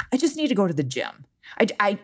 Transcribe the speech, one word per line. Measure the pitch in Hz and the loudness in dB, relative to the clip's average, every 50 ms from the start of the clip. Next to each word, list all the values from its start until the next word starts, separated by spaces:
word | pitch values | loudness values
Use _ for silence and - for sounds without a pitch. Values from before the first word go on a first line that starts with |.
| - - | -6 -2
I | - 262 | -2 0
just | 330 311 - 302 | 0 0 0 0
need | 302 294 | 0 0
to | 247 | 2
go | 190 202 180 | 2 2 2
to | 165 | 0
the | 143 147 | 0 -2
gym. | 127 127 127 117 - - - - _ _ _ _ - - - | -2 -2 -4 -6 -6 -8 -14 -20 _ _ _ _ -20 0 0
I, | - 214 - - | 0 0 2 0
I, | 208 202 202 196 | 0 0 0 0